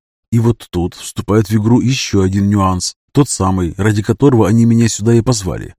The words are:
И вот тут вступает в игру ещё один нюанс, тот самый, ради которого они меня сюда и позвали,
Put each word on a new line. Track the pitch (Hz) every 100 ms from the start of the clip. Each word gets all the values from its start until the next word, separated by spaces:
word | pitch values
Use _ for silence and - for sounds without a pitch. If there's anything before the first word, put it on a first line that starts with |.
| _ _ _
И | 117
вот | 117 120 -
тут | 87 90 -
вступает | - - - 107 104
в | 110
игру | 107 127
ещё | 117 135 - 101
один | 95 101 101
нюанс, | 101 95 92 - - _
тот | - 143
самый, | - 95 92 87 -
ради | 107 104
которого | 104 107 139 120 95
они | 117 117
меня | 117 117
сюда | - 110
и | 117
позвали, | 117 113 90 55 -